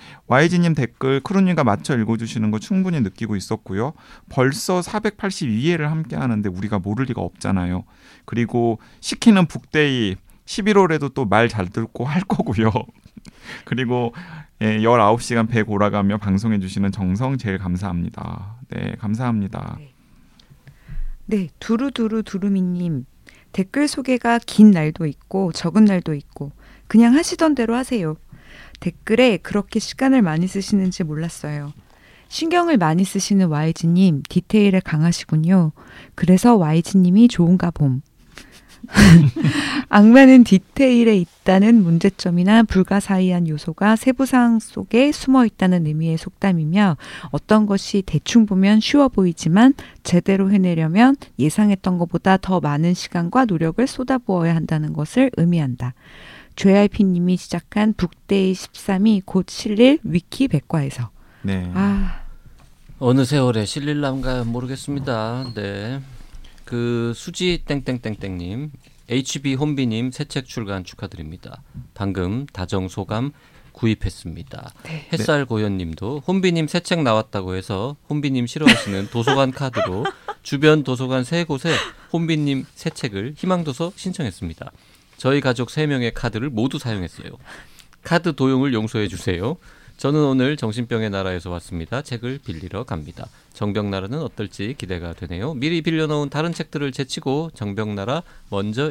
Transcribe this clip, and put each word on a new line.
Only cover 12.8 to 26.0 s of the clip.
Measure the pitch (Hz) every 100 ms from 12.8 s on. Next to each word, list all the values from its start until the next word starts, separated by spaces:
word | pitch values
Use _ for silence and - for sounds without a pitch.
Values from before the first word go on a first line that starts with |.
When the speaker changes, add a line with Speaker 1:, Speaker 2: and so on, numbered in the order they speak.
| - _ _ -
Speaker 1:
<laughs> | - - - -
그리고, | - 123 123 123 120 - 180 160 - _
예, | 107 107
열아홉 | 113 120 104 117
시간 | - 117 113
배 | 117
골아가며 | 110 101 104 101 98 104
방송해주시는 | 104 95 113 104 92 95 98
정성 | 98 92 98 131 135
제일 | 110 95
감사합니다. | 92 90 98 87 85 - 85 87 98 117 -
네, | - 98 -
감사합니다. | 104 110 127 110 95 - 90 -
Speaker 2:
네. | 147 _ _ _ _ _ _ - - - - - - - -
네, | 214 175 -
두루두루 | - 226 277 247 220 220
두루미님 | 214 190 202 196 180 180 175 139 123 _ - - _
댓글 | - 190 277 294
소개가 | - 262 247 233 233 -
긴 | - 214
날도 | 180 156 - 160
있고 | - - 190 185
적은 | - 165 180 214
날도 | 185